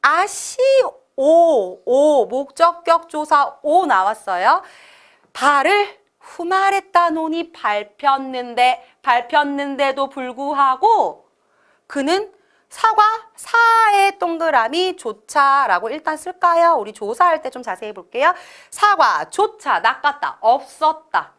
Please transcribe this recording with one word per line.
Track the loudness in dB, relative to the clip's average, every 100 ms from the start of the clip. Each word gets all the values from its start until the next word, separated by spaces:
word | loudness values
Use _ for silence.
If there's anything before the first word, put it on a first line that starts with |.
아시오, | 0 0 -2 -6 -12 -2 2 2 0 -6 _ -2
오, | 2 4 4 2 -2 -8 -2 2 4 2 0
목적격 | -4 -8 0 0 0 0 -2 -2
조사 | -10 0 0 0 -4
오 | 0 0 2
나왔어요. | 0 0 -4 -6 -2 0 0 -2 -20 -20 -20 _ _ _
발을 | -2 0 2 2 2 0 -8 _ _
후마레타노니 | -20 -12 -4 0 0 -2 0 0 2 -2 -4 -6 -8
밟혔는데, | -8 -4 -4 -6 _ -2 -2 -4 -10 -8 0 2 0 -8 _
밟혔는데도 | -2 -2 0 0 0 -4 -6 -2 -2 -2 -6
불구하고 | -6 -12 -8 -6 0 0 2 2 2 0 -4 _ _ _ _ _ _ _
그는 | -6 -2 -2 -4 _ _ _ _
사과, | -2 0 4 2 0 -10 -20
사의 | -4 2 4 4 4 2 0 0
동그라미 | -6 -4 0 0 0 -2 -4 -4
조차라고 | -10 -12 _ 0 2 2 0 -2 -2
일단 | -8 -8 -8
쓸까요? | -10 -2 0 4 2
우리 | 2 -2
조사할 | -10 -10 0 2 2
때 | -4
좀 | -12
자세히 | -12 -10 -10
볼게요. | -14 -12 -2 0 0 -10 -20 -20
사과, | -2 0 4 2 0 -6
조차, | -2 -2 -2 -4 0
낚았다, | 0 0 -4 -4 -10 -2
없었다. | 0 0 -2 -4 -2 -2 _ -4 -4